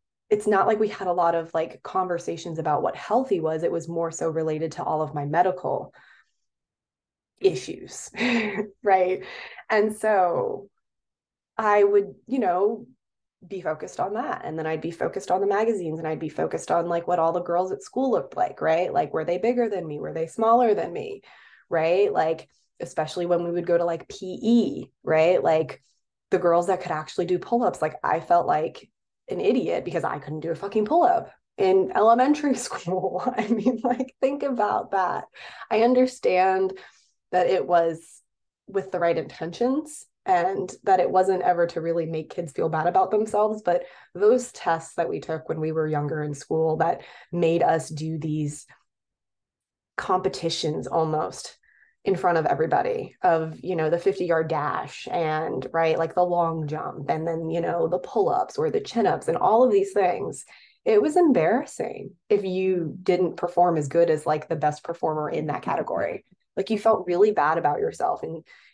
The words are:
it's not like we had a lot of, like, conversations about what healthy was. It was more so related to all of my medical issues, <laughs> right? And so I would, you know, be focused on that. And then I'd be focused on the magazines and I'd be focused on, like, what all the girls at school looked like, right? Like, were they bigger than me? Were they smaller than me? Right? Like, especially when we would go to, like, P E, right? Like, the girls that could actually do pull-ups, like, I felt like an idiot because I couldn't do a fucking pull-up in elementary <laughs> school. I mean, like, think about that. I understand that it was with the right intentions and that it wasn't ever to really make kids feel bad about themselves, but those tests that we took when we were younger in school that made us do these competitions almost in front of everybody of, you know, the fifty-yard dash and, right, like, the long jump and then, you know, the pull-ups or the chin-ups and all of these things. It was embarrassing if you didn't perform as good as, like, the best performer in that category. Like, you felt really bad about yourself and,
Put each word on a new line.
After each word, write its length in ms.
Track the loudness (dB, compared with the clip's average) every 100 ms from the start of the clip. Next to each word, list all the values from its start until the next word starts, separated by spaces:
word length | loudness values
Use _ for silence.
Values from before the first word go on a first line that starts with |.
| _ _ -2
it's 140 | 0 2
not 200 | 2 4
like 140 | 2
we 80 | 0
had 200 | -2 -2
a 40 |
lot 220 | 2 2
of, 180 | 2 -2
like, 300 | -4 -4 -8
conversations 760 | -6 -4 -2 -4 -6 -8 -8 -4
about 220 | -2 0
what 160 | -2 -4
healthy 420 | 0 0 2 0
was. 240 | 0 0
It 80 | -2
was 160 | -2 -4
more 240 | -4 -4
so 200 | -4 -4
related 420 | -2 -2 -4 -6
to 100 | -6
all 200 | -4 -2
of 120 | -2
my 120 | -4 -2
medical 680 | 2 2 2 -4 -4 -6 -18 -20 _ _ _ _ _ _ _ _ _ _ _ _ -4
issues, 680 | -2 -2 -10 -14 -14 -16 -14 -4 -2 0 -2
<laughs> 360 | -6 -8 _
right? 420 | 2 2 2 -2 -6 -16 -16 -14 -2
And 260 | 0 0
so 760 | 0 2 4 2 0 -2 -6 -12 _ _ _ _ _ _ _ _ -2
I 260 | 2 4
would, 300 | 6 4 0 -10 -6
you 120 | -2
know, 480 | 0 2 0 -2 -10 _ _ _ _ _ -14
be 140 | -8
focused 400 | -6 -6 -8 -6
on 140 | -4
that. 260 | -4 -6 -8 -8
And 120 | -6
then 80 | -4
I'd 140 | -4
be 100 | -6
focused 400 | -4 -4 -4 -2
on 120 | 0
the 40 | 2
magazines 520 | 2 2 0 -4 -6
and 100 | -4
I'd 100 | -4
be 120 | -6
focused 400 | -4 -4 -4 0
on, 180 | 0 0
like, 180 | -2 0
what 120 | 0
all 140 | 2
the 100 | 0
girls 280 | -2 -2 -2
at 120 | -4
school 280 | -6 -2 0
looked 240 | 0 -2
like, 280 | -4 -4 -2
right? 280 | 0 2 2
Like, 220 | 0 -2
were 140 | -2 -2
they 100 | 0
bigger 320 | 0 0 0
than 180 | -2 -6
me? 140 | -8
Were 140 | -8
they 140 | -6 -6
smaller 440 | 0 4 6 6
than 220 | 2 -2
me? 260 | -6 -8 -12 -16 -20 -20 _ -4
Right? 420 | 0 2 4 2
Like, 380 | 2 0 -2 -8 _ _ -14
especially 460 | -10 -6 -6 -4 0
when 180 | 0
we 60 | 0
would 160 | -4 0
go 100 | 0
to, 80 |
like, 240 | 0 -4 -10
P 300 | -14 -12 -4
E, 480 | 4 4 4 -4 -12 _
right? 420 | 0 4 4 4
Like, 380 | 4 2 0 -6 _ _ _ _ -2
the 80 | 2
girls 300 | 4 4 2
that 120 | -2
could 120 | -2
actually 340 | -6 -6 -4 0
do 120 | -2
pull-ups, 440 | 0 0 0 0
like, 140 | -4 -2
I 180 | -2 0
felt 260 | 2 2 4
like 420 | 0 -2 -8 -20 _ _ _ -8
an 120 | -2
idiot 440 | 2 2 0 -2
because 200 | -2 -4
I 140 | -4 -6
couldn't 220 | -8 -8
do 100 | -6
a 40 |
fucking 320 | -6 -2 -2 2
pull-up 460 | 4 4 2 -2 -20 _ -2
in 340 | 2 4 2
elementary 600 | 4 6 6 4 2 0
<laughs> 0 |
school. 680 | -2 -4 -8 -4 -2 -2 -2
I 240 | -4 -2 -2
mean, 320 | 0 0 0
like, 320 | -2 -2 -6 -2
think 220 | -2 0
about 500 | -4 0 0 0 -2
that. 320 | -2 0 -4 -10 -20 -20 -16 -2
I 120 | 2
understand 960 | 4 4 2 2 2 4 4 2 0 -4 -18 _ _ _ -2
that 160 | 0 2
it 180 | 2 4
was 540 | 4 4 -2 -12 -20 _ _ _ _ -6
with 240 | -6 -4
the 60 | 0
right 180 | 0 0
intentions 880 | -4 -8 -8 -2 -2 -2 -6 -16 -20 _
and 480 | 0 0 0 -2 -8 -4
that 160 | 2 2
it 100 | 4
wasn't 320 | 2 2 2
ever 240 | 0 2 0
to 140 | -2
really 260 | -2 -2 -2
make 240 | -6 -8
kids 220 | -10 -8
feel 160 | -4 -2
bad 180 | 0 2
about 240 | 2 2
themselves, 500 | 0 0 0 0 0
but 220 | 0 -2 -2 -18 _
those 380 | 2 4 4 0
tests 420 | -6 -2 -2 -4
that 140 | -4 -4
we 100 | -4
took 300 | -6 -8 -6
when 100 | -4
we 140 | -2
were 160 | -2 -2
younger 340 | -2 -2 -4
in 100 | -6
school 440 | -8 -4 0 0 2
that 260 | 0 -2 -8 -20 -8
made 300 | 0 2 2
us 260 | 2 2 -2
do 300 | -8 -6 -6
these 480 | -4 -2 -4 -6 -18 _ _ _ _ _ _ _ _ _ _ _ _ -8
competitions 920 | -2 0 0 -4 -6 -4 -4 -4 -2
almost 720 | -2 0 -2 -4 -8 -16 -18 _ _ _ _
in 120 | -2 0
front 200 | 2 2
of 80 | 2
everybody 720 | 0 2 2 0 -2 -6 0
of, 340 | 2 2 0 -8
you 140 | -6 0
know, 120 | 4
the 100 | 4
fifty-yard 500 | 4 0 0 2 2
dash 580 | -2 -2 -4 -6 -10 -6
and, 560 | -2 0 -2 -2 -6 -4
right, 260 | 0 2 2
like, 160 | 0
the 80 | 2
long 440 | 2 2 0 0 -4
jump 420 | -6 -8 -8 -4
and 160 | -2 -2
then, 220 | -4 -2
you 120 | -2
know, 260 | -2 0 0
the 120 | -2
pull-ups 600 | -2 0 2 2 -2 -2
or 120 | 0
the 100 | -2
chin-ups 480 | -2 0 0 0 -2
and 80 | 0
all 260 | 4 6
of 80 | 6
these 220 | 4 2
things. 520 | 2 2 0 -6 -10 -18 -20 _ _
It 160 | 2 4
was 160 | 4 4
embarrassing 920 | 6 6 4 2 -2 -8 -8 -8 -14 -10 0
if 160 | 0
you 520 | 2 0 0 0 -2 -4
didn't 360 | 0 2 2 -2
perform 400 | -2 2 4 2
as 100 | 2
good 240 | 4 4
as, 160 | 4 0
like, 220 | -2 -2
the 80 | 0
best 260 | 0 -2
performer 480 | -8 -4 -2 -2 -2
in 160 | -4 -4
that 160 | -4
category. 600 | -4 -4 -2 -2 -4 -6 _ _ _ -6
Like, 140 | -2
you 80 | 2
felt 280 | 2 2 2
really 240 | 4 4
bad 260 | 4 2 2
about 220 | 0 0
yourself 460 | -2 -2 -2 -2
and, 200 | -6 -10 -14 -20 _